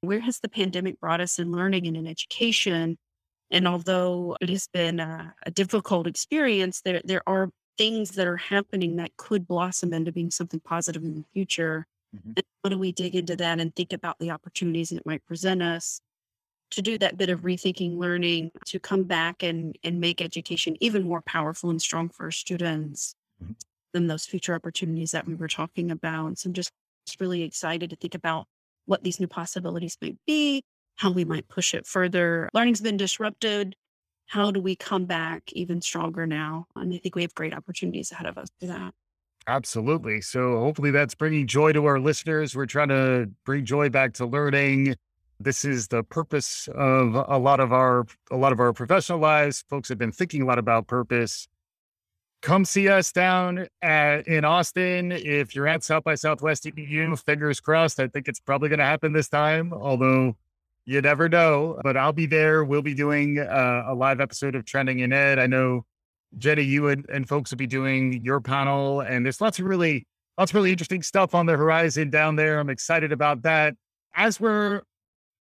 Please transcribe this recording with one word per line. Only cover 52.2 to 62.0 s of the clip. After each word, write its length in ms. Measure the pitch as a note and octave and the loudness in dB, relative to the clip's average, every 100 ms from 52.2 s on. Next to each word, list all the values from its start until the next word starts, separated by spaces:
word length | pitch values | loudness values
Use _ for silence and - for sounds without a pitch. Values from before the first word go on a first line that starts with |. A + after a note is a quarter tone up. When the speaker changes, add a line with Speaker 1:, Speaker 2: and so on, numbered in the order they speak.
| _ _ | _ _
Speaker 2:
Come 240 | - F#3+ | 2 4
see 240 | F#3 G3 G3 | 4 4 6
us 240 | G3 F3 | 6 4
down 560 | F3+ F#3 F#3 F3+ F3+ F#3 - | 2 4 4 2 -2 -6 -4
at, 440 | E3+ D#3 D3 D3 D#3+ | 2 4 6 4 2
in 180 | D#3 | 2
Austin. 680 | D3+ F3 E3 F#3 F3+ F3+ F3+ | 4 4 2 0 0 0 -2
If 420 | F3 D3+ D3 C3 | -4 -2 0 0
you're 140 | C#3 D3 | 0 0
at 160 | E3 | 0
South 180 | - D#3 | 0 0
by 140 | D#3+ D3 | 0 0
Southwest 500 | D#3 D3+ D3+ D3 D#3 | 0 0 0 -2 -4
E 60 | |
D 100 | D#3 | -12
U, 320 | C#3+ D3+ D#3+ | -4 -2 0
fingers 460 | D#3 - D3+ D3 C3+ | -2 0 0 0 0
crossed. 400 | - D#3+ D#3+ - | 4 4 4 2
I 80 | B2+ | -2
think 180 | D3 C3 | -2 -6
it's 140 | A#2 | -6
probably 280 | - C#3 D3+ | -2 0 2
gonna 160 | D3 | 2
happen 280 | C#3 D#3 D#3 | 2 2 2
this 160 | D3+ C#3+ | 0 2
time, 440 | D3 D3+ D#3+ E3+ | 2 2 2 -2
although 640 | D#3+ C3+ B2+ C3 C3 B2+ A2+ _ _ _ _ | -4 -2 2 4 4 4 -2 _ _ _ _
you 160 | - C#3 | -4 2
never 280 | D3 C#3+ E3 | 4 4 4
know. 500 | E3+ E3 C#3+ D#3+ D#3 | 6 6 4 0 -2
But 120 | C#3 | 0
I'll 160 | C3 | 2